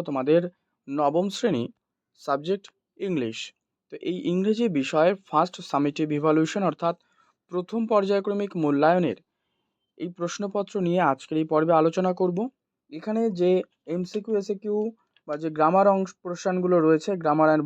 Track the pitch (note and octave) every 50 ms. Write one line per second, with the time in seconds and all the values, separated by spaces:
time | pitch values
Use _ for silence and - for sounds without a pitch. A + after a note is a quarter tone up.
0 | E3+ D#3 C#3+ C3 B2+ C#3+ D#3 F3 F3 F3 - _ _ _ _ _ _ - C#3 D3
1 | D3 C#3+ C#3+ E3+ F#3+ G3+ F#3+ - - A3+ E3 A#2+ A#2 - - _ _ _ _ _
2 | _ _ _ _ - - C#3 C#3+ D3 E3+ G3 G3 - - _ _ _ _ _ -
3 | G3 G3 F3+ D3 A#2+ A2+ A2 - - - - _ _ _ _ _ _ _ D#3 -
4 | - - F3+ F3+ - E3 F3 F#3 F#3+ G#3+ A3 A3+ A#3+ A3+ E3 C#3+ C3 - - D#3
5 | D#3+ F3+ G3+ F#3+ _ _ - D3+ E3+ - - - F3+ - - C#3 C#3+ D3 D3 -
6 | D#3 D3+ D3+ D3 D3 D#3 D#3 D#3 D#3+ D#3+ - G3+ G3 E3+ D3 - F3 E3+ F3 -
7 | _ _ _ _ _ _ _ _ _ _ E3+ F3+ F3+ - G#3+ A#3 A3+ A3 A#3 G#3
8 | G3 F#3+ G3+ G3 G3 G#3 G3+ G3+ G3+ G3 - F3 D#3 D3 C#3+ C#3 D3 D#3+ F3 F#3
9 | F3 C3+ G2+ - _ _ _ _ _ _ _ _ _ _ _ _ _ _ _ -
10 | - F3+ F3 - E3+ F3 - - G3+ G3+ G3 G#3 G3 G3 - G#3 F#3 E3+ F3 F3+
11 | F3 D3 C3+ C3 - - D#3 D#3 D#3+ D#3+ D#3+ D3+ D#3+ E3 E3+ D#3+ D#3 E3 E3 F#3+
12 | F#3 F#3 F3+ F3+ F#3+ F3+ F3 F3+ A3+ C4 - _ _ _ _ _ _ _ C#3+ D#3+
13 | - G#3+ A3 A3+ A#3 A3+ F#3+ F3 F3+ F3+ F#3 F#3 - - _ _ _ - D#3+ F3
14 | F3+ F3+ - G#3+ G3+ A3+ A3 G3+ G3 G3+ G#3 G3 - G#3 G#3 G#3 G#3+ A3+ A3 _
15 | _ _ _ _ _ - D3 D3+ D#3+ D#3+ D#3 D#3 D3+ D#3 F3+ F#3+ G3 G3+ G3 F#3+
16 | F#3+ F#3 - _ - F#3 F3 E3+ - F#3+ F3+ F#3 F3+ F3+ F3+ E3+ D#3 D#3 D#3+ D#3
17 | D#3+ G#3 G3+ F3+ D#3+ D#3 D3 D#3 D#3 D#3 D#3 D#3 D3